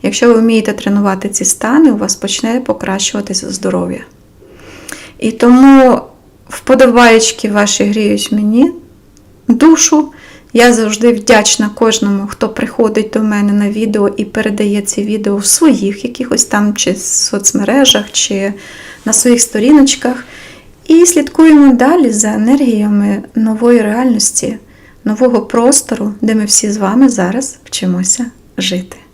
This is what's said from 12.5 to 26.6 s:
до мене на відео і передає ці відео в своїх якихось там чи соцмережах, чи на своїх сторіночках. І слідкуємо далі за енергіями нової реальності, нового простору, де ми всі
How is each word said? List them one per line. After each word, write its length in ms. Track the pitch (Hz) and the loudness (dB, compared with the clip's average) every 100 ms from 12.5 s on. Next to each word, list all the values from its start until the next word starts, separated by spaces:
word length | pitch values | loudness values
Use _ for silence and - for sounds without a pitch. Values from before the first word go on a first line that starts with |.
| 220 226 - 226 214 208 | -6 -8 -2 -2 -2 -4
до 60 | 214 | -2
мене 340 | 214 208 202 | -2 0 0
на 160 | 202 208 | 0 -2
відео 400 | 208 220 208 202 202 | -2 -4 -2 -2 -4
і 80 | 208 | -8
передає 560 | - 214 208 208 208 | -4 -4 -2 -2 -2
ці 220 | 202 - | -4 -6
відео 340 | 208 214 202 202 | -4 -4 -4 -4
в 80 | 202 | -2
своїх 580 | - 320 208 196 202 | 2 2 2 -2 -6
якихось 420 | 240 - 247 226 - | -10 -10 -6 -4 -2
там 300 | 208 208 202 | 0 -2 -2
чи 200 | - 180 | -4 -4
соцмережах, 1120 | - - - 208 202 - 202 269 262 208 208 | -4 -4 -4 -4 -4 -4 -2 2 2 0 -2
чи 420 | - - 196 196 196 - - - - - | -6 -4 -4 -4 -8 -16 -20 -20 -10 -6
на 80 | |
своїх 280 | 214 247 240 | -2 2 2
сторіночках. 840 | - 214 233 302 277 - 247 247 - - - - - _ - | 0 -2 4 4 4 0 -4 -6 -10 -20 -20 -20 -20 _ 2
І 180 | 320 349 | 4 4
слідкуємо 680 | 320 285 - 320 302 277 | 2 -2 2 6 8 6
далі 380 | 240 254 359 262 | 4 2 2 0
за 220 | 214 220 | 0 -2
енергіями 920 | 214 220 277 269 214 208 208 202 202 - - | -2 0 2 2 0 0 0 0 -2 -6 -4
нової 460 | 220 220 240 240 | -2 0 2 2
реальності, 760 | 208 220 262 220 - - - 220 _ _ _ _ - | 2 -2 0 0 -2 -4 -6 -8 _ _ _ _ -6
нового 360 | 214 254 233 | 0 0 0
простору, 720 | - 233 240 277 - 220 208 202 | -2 0 0 0 -2 -6 -6 -4
де 140 | 220 220 | -2 -2
ми 100 | 208 | 0
всі 260 | - | -2